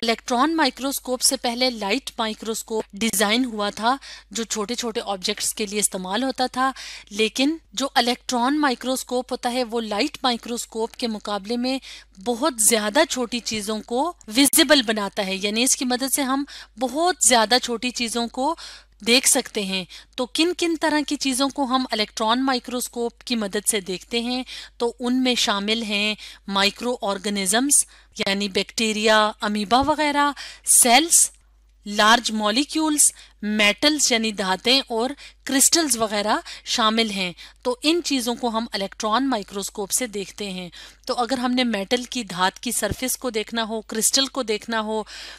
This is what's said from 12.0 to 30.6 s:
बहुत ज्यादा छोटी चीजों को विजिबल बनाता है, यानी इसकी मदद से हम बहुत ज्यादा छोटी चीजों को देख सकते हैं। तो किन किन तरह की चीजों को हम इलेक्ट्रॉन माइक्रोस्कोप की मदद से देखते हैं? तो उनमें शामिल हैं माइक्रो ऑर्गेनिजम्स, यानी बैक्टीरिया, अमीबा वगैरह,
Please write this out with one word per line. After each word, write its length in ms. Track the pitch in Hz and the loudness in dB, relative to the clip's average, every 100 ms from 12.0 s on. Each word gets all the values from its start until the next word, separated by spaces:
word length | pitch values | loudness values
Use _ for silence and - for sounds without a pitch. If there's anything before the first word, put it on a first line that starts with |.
| - - | -20 -10
बहुत 440 | 220 233 311 233 | -4 0 0 2
ज्यादा 420 | - 226 208 240 | 4 4 2 4
छोटी 360 | 339 254 233 240 | 4 2 -4 -4
चीजों 400 | - 220 202 220 | -4 -6 -4 -6
को 360 | - 240 320 - - | -4 -2 -2 -4 -4
विजिबल 540 | 214 285 - 302 294 | 4 4 6 6 6
बनाता 400 | 226 214 196 - | 4 0 -2 -2
है, 220 | 190 190 | -2 -2
यानी 180 | 208 220 | -2 2
इसकी 220 | 262 - | 2 2
मदद 260 | 254 247 262 | 0 0 0
से 120 | - | 0
हम 240 | 262 269 285 - - - | 0 0 -2 -10 -16 -6
बहुत 480 | 247 269 349 - - | -4 0 0 2 4
ज्यादा 320 | 247 214 247 | 6 6 4
छोटी 320 | 240 226 247 | 2 -4 -4
चीजों 380 | - 233 226 - | -2 -4 -2 -4
को 280 | - 277 330 - - - - | 0 0 -2 -8 -20 -20 -6
देख 220 | 208 247 - | 4 4 6
सकते 380 | 262 - 220 | 2 0 -4
हैं। 220 | 190 190 175 - - - | -4 -4 -6 -14 -14 -8
तो 100 | 254 | -4
किन 260 | - 339 | 0 0
किन 240 | 349 339 320 | 2 0 0
तरह 260 | 320 302 | 2 0
की 140 | 285 285 | 0 -2
चीजों 320 | 269 247 277 | -2 0 0
को 160 | 262 | 0
हम 220 | 262 262 254 | 0 0 -2
इलेक्ट्रॉन 480 | 220 208 - 220 240 | -2 -4 -2 0 2
माइक्रोस्कोप 720 | 269 247 - 247 - 240 233 - - | 2 -2 -2 -6 -6 -4 -6 -6 -4
की 100 | 240 | -2
मदद 260 | 208 208 | -2 -4
से 160 | - 214 | -2 -2
देखते 420 | 185 180 - 233 | -4 -8 -4 -4
हैं? 220 | 233 254 254 - - - | -4 -6 -6 -12 -14 -4
तो 60 | 240 | -4
उनमें 480 | - 247 254 254 | -2 0 2 2
शामिल 480 | 240 - 202 202 226 | 2 2 0 0 -2
हैं 340 | 214 202 208 208 - - - | -2 -2 -2 -4 -10 -16 -4
माइक्रो 500 | 196 202 - 233 247 | 2 2 2 -4 -2
ऑर्गेनिजम्स, 840 | 202 196 202 202 185 220 277 - - - _ - | -2 -2 -2 -2 0 2 4 2 0 -6 _ -6
यानी 280 | 202 196 208 | -2 0 0
बैक्टीरिया, 800 | 196 190 - 220 214 220 214 214 | -2 -4 -2 0 2 4 6 4
अमीबा 540 | - 214 208 208 247 | 0 -4 -2 2 2
वगैरह, 540 | 277 294 302 285 285 277 - - | 4 2 2 2 2 0 -10 -8